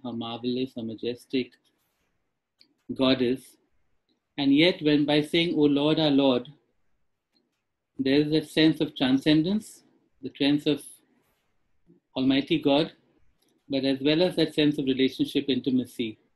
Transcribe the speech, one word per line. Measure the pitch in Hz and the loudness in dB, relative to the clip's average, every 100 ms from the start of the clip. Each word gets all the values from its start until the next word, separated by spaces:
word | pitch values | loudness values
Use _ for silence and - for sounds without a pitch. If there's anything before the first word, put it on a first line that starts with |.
how | 123 | -10
marvelous, | 117 117 117 123 123 131 - | -10 -10 -8 -6 -4 -6 -8
how | |
majestic | 113 110 117 123 _ 135 123 _ _ _ _ _ _ _ _ _ _ _ _ _ - | -12 -8 -8 -10 _ -6 -6 _ _ _ _ _ _ _ _ _ _ _ _ _ -12
God | 120 131 127 | -2 0 2
is. | 123 131 - _ _ _ _ _ _ _ _ - | 0 -2 -8 _ _ _ _ _ _ _ _ -4
And | 139 | 2
yet, | 139 170 180 | 4 4 2
when | 151 147 147 | 2 2 2
by | 151 | 0
saying, | 151 170 170 156 | 0 0 0 2
"O | 147 139 | 2 2
Lord, | 147 156 | 0 0
our | 156 | 2
Lord," | 139 139 123 - - _ _ _ _ _ _ _ _ _ _ _ _ _ - | 4 2 2 -4 -14 _ _ _ _ _ _ _ _ _ _ _ _ _ -6
there | 131 139 | 0 2
is | 151 | 2
that | 156 151 | -2 -2
sense | - 160 156 | 2 2 2
of | 151 - | -4 -2
transcendence, | 127 135 160 156 160 214 - - _ _ _ _ | 0 2 2 2 2 -2 -6 -18 _ _ _ _
the | 131 - | -14 -4
sense | 139 147 151 | 0 0 0
of | 143 - - _ _ _ _ _ _ _ _ _ _ _ | -4 -6 -20 _ _ _ _ _ _ _ _ _ _ _
Almighty | - 131 135 143 - | -4 0 0 0 -2
God, | 143 139 160 - _ _ _ _ _ _ - | 2 2 0 -6 _ _ _ _ _ _ -8
but | 135 135 | -4 -2
as | 131 | -2
well | 139 156 | 0 2
as | 180 160 | 0 0
that | 160 | -2
sense | - 147 147 | 0 0 0
of | 135 | -2
relationship, | 127 135 - 143 143 139 | 0 0 -2 -4 -2 -2
intimacy. | 123 135 127 117 - 113 107 _ | -2 -2 -2 -2 -6 -8 -10 _